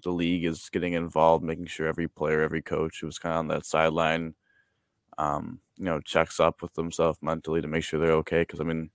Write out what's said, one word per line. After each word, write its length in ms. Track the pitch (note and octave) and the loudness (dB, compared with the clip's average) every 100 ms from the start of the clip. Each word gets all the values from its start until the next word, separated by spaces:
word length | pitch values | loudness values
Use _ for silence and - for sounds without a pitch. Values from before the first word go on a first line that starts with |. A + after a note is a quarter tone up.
the 80 | F2+ | -4
league 320 | F2 E2+ F2 | 0 0 0
is 240 | E2 D#2+ - | 0 -4 -4
getting 240 | F#2 F2 | -4 -2
involved, 520 | E2+ E2+ D#2 E2 E2 D#2+ | -2 -2 4 6 6 2
making 220 | D#2+ E2+ | -6 -8
sure 200 | - D#2+ | -4 -4
every 220 | D#2+ E2 | -2 -4
player, 320 | - D2+ D#2 | -2 0 2
every 200 | D#2 D#2+ | 0 -2
coach 380 | - D#2+ D#2+ - | -4 -2 -2 -6
who 60 | D#2+ | -10
was 140 | - | -6
kinda 180 | E2+ E2 | -4 -2
on 100 | D#2+ | -2
that 180 | D2+ - | -4 0
sideline, 680 | D#2 D#2+ D#2+ D#2+ E2 E2 - _ _ _ _ _ _ _ - | 2 4 4 2 0 -4 -10 _ _ _ _ _ _ _ -4
um, 440 | D2+ D2 D#2+ E2+ _ - | -2 -2 -6 -12 _ -8
you 80 | F#2 | -4
know, 160 | D#2 | -4
checks 400 | - F2 D#2+ - | 0 2 2 4
up 200 | E2 - | 2 2
with 120 | E2+ | -6
themselves 460 | - E2 - E2 D#2 | -6 -4 0 0 0
mentally 400 | D2 D#2+ - E2 | -4 -4 -2 -2
to 60 | D#2 | 0
make 160 | D#2+ D#2+ | -2 -2
sure 160 | D#2 | 0
they're 100 | E2 D#2+ | 4 4
okay. 260 | D#2 E2 | 2 0
'Cause, 160 | E2+ D#2+ | 0 -2
I 60 | D#2+ | -4
mean, 260 | D#2+ D#2+ | -4 -6